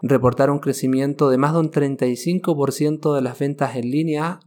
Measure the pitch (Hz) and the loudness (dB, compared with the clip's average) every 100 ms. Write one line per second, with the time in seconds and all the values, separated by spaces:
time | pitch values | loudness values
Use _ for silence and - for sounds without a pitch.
0 | 123 131 123 120 139 143 147 131 131 131 | 0 2 4 4 2 2 -2 -2 0 0
1 | 139 143 143 127 143 165 156 156 143 131 | 0 2 2 4 2 2 0 0 0 0
2 | 127 123 170 180 180 151 139 - 147 151 | -2 -2 -2 -2 0 0 0 0 -2 0
3 | 151 143 123 123 139 143 131 123 120 143 | 0 0 -2 -2 -4 -2 -4 -4 -2 -2
4 | 160 151 165 180 | 0 -2 -4 -6